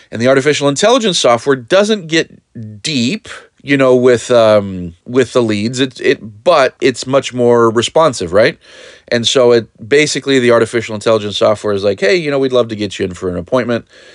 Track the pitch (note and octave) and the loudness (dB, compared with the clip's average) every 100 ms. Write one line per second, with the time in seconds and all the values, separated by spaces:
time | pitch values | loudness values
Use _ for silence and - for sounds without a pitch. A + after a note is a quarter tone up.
0 | _ - A#2+ C3+ C3 C#3+ C#3+ C#3 G#3 B3+ | _ -2 2 2 2 0 -2 0 2 2
1 | A3+ E3+ C3+ A#2 C#3+ C3+ A#2 F3+ G#3 G#3+ | 0 0 2 2 0 -2 0 2 2 -2
2 | D#3+ D#3+ D#3 - _ - G#2+ G#2+ B2 D3 | -2 -4 -4 -8 _ -18 -16 -12 -6 -4
3 | A#2 G#3+ - - - _ C3 C#3 C3+ B2+ | -2 -4 -10 -20 -20 _ -2 2 4 4
4 | B2+ A#2+ - A#2+ A2 G#2+ G2+ F#2 F2+ E2 | 4 2 2 2 4 4 0 -6 -10 -12
5 | - B2 B2 C3 A#2 G#2+ G#2+ B2+ C3+ - | -4 -2 0 0 0 -2 -4 -4 -6 -2
6 | G2+ - G#2 G#2 E3+ E3 C3 - C#3 B2 | -2 -2 -6 -6 0 2 2 0 -2 -2
7 | - C3+ B2+ B2+ A#2+ A#2+ A#2 A2+ A2+ - | -2 -2 -2 0 2 4 2 2 0 0
8 | E3 B2+ F2 F2+ B2 - _ - - - | 0 0 -2 2 2 0 _ -20 -20 -20
9 | _ A#2+ A2+ C#3 B2 A#2+ A2 _ A2 C#3+ | _ -4 0 2 4 4 0 _ -2 0
10 | D3+ - - C3+ A#2+ A#2 A2+ A#2+ G#2+ G#2+ | 0 -2 -2 0 2 2 2 -2 -6 -6
11 | A2 A2 G#2 F#2+ A2+ G#2+ G#2+ G2+ G2+ G2 | -2 0 -2 -2 0 0 -2 -2 -2 -2
12 | G3 F#3+ D3+ C#3 C3+ B2 A#2 G#2+ G#2 - | 0 0 -2 -2 0 0 -2 -4 -8 -6
13 | G2 F2 F#2 F2 E2+ C3 A#2 A#2 - - | -8 -6 -8 -6 -4 -2 -2 -4 -6 -20
14 | - | -20